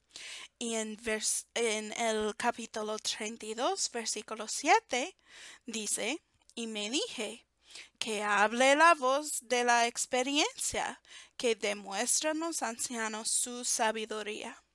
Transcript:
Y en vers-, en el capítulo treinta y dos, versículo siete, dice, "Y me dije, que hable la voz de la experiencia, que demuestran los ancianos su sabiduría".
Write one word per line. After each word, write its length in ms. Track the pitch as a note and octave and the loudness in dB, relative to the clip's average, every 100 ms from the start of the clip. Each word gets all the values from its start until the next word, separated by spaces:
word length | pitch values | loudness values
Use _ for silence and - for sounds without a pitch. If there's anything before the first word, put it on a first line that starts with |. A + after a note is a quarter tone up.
| _ - - - - - | _ -16 -14 -14 -16 -8
Y 140 | A#3 | -4
en 220 | A3+ A3 G#3+ | -4 -4 -6
vers-, 500 | A#3 G#3+ - - - | -4 -2 0 0 -2
en 380 | - A#3 G#3+ G#3+ | -2 0 0 -4
el 420 | - A#3 G#3+ G#3+ | -2 0 2 0
capítulo 640 | G3+ A#3+ A#3 A3+ A3+ G#3+ G#3+ | 0 -2 -2 -6 -6 -6 -4
treinta 480 | - - A3 A#3 A3 | -4 -4 -6 -8 -8
y 80 | |
dos, 340 | A3 D4 F#4+ - | -2 0 0 -2
versículo 560 | A#3+ A3 G#3+ - A3 A3 | -4 -4 -6 -6 -8 -6
siete, 680 | - D4 G#4+ - B3 D4+ - _ - - - - | 0 4 4 4 -4 -4 -10 _ -20 -20 -18 -10
dice, 540 | A3 G3+ - G3+ D#4+ _ _ - - | -6 -4 -2 -2 -4 _ _ -16 -10
"Y 100 | A3+ | -6
me 240 | G#3+ G#3 | -6 -2
dije, 560 | D4 A#4+ - G#3+ A#3+ _ _ - - - - | -2 -2 -6 -8 -10 _ _ -20 -20 -14 -10
que 240 | A3+ G#3 | -6 -4
hable 500 | G#3 G3+ G#3 A#3 C4+ | 2 4 4 6 6
la 200 | C#4+ E4 | 10 8
voz 440 | D#4+ B3+ C#4 D4+ - | 8 4 0 0 -4
de 200 | A#3 B3 | 0 2
la 240 | B3 A#3+ A#3 | 4 4 4
experiencia, 1120 | - - B3+ B3+ C#4+ G#4 - - A3+ - - - - - - | 0 0 0 2 2 2 0 -4 -2 -4 -6 -16 -20 -18 -2
que 180 | B3 | 0
demuestran 840 | A3 G#3+ G3+ G3 G3 A#3+ - D#4 D#4 | 0 -2 -4 -4 -2 2 2 2 0
los 240 | E4 D#4+ | -2 -2
ancianos 680 | A3+ A3+ - A#3 A3 G#3+ A3 | -4 -4 -4 -2 -2 -2 -2
su 340 | - B3 B3 | 0 0 -4
sabiduría". 960 | B3 - A3+ A3 G#3+ G#3+ G#3 A3 A#3 C4 _ | -2 2 2 0 -4 -6 -6 -8 -10 -14 _